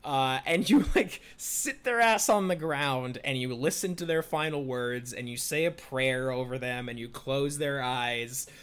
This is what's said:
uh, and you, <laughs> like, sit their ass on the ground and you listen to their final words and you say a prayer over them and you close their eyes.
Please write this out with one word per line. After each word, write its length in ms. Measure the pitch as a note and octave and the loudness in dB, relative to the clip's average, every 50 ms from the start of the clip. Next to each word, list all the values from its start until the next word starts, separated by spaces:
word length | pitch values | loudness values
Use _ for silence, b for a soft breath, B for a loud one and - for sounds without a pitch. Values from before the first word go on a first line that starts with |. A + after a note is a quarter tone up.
| - | -6
uh, 360 | C#3+ C#3 C3+ C3 C3 C3 C3 - | -2 0 2 2 2 0 -2 0
and 240 | - E3 F#3 - - | 0 0 2 4 6
you, 160 | B3+ C#4+ - - | 6 6 6 6
<laughs> 40 | - | 4
like, 260 | F#4+ - F3+ - - B B B B | 4 2 2 -4 -12 B B B B
sit 440 | - - - - - D4+ C4+ - - | -8 -6 -4 -2 -4 -4 -6 -4 -4
their 160 | B3 A#3+ A#3 | 0 4 4
ass 280 | A#3 A3+ A3 G#3 - - | 6 6 6 4 4 4
on 200 | G#3+ G3+ F#3+ F#3 | 4 4 4 2
the 80 | F3+ | 0
ground 640 | D#3+ D#3 D#3+ D3 C#3 D3 C#3 C3 B2+ B2+ B2+ B2 A#2+ - | 0 0 -2 0 2 2 2 2 0 -2 -4 -6 -4 -4
and 140 | C#3 C3+ B2+ | -2 -2 -2
you 160 | B2+ B2+ B2 | -2 -2 -2
listen 420 | A#2+ C3+ D#3+ D#3+ - - F#3 F3 | 0 0 0 0 0 -2 -4 -4
to 80 | F3 F3 | -4 -2
their 180 | E3 D#3+ D#3+ | 0 0 0
final 400 | D#3+ - E3+ D3+ D#3 D#3 D3+ D3 | 0 0 -2 0 0 0 -2 -4
words 500 | C#3 C3 B2 B2 B2 B2 B2 B2 B2 B2 - | -4 -4 -4 -2 -2 -2 -4 -4 -6 -8 -8
and 140 | - B2 A#2+ | -8 -8 -6
you 80 | A#2+ A#2+ | -6 -6
say 260 | - - D3+ D3+ D#3+ | -4 -2 0 2 2
a 60 | F3 | 0
prayer 600 | E3+ - - - C3 C3 C3 C3 B2+ B2+ C3 C3 | 0 -4 -10 -6 -2 0 2 2 2 2 0 -2
over 280 | B2+ B2+ C3 B2 B2+ B2 | -2 -2 -4 -4 -4 -4
them 300 | B2 B2+ B2 B2 B2 A#2+ | -4 -4 -4 -4 -6 -8
and 80 | A#2 A#2 | -8 -10
you 100 | A#2 A#2 | -10 -12
close 480 | - - - C3 C3+ C#3 C#3 C#3+ C#3+ C#3+ | -12 -10 -6 -2 0 0 0 -2 -2 -2
their 240 | D3+ C#3+ C#3 C#3 | -2 -2 -2 -2
eyes. 640 | B2+ B2 B2+ B2 A#2+ A#2+ A#2+ A#2 A#2+ A#2+ B2+ - - B B B | -2 -2 -2 0 0 0 -2 -2 -4 -4 -6 -8 -10 B B B